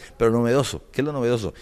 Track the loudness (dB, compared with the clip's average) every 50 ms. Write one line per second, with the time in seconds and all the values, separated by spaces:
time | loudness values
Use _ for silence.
0 | -10 -16 -4 0 2 2 2 2 2 2 2 2 2 0 -6 -10 -12 -6 -4 -4
1 | -4 -2 -2 -2 0 0 0 0 -2 -6 -8 -10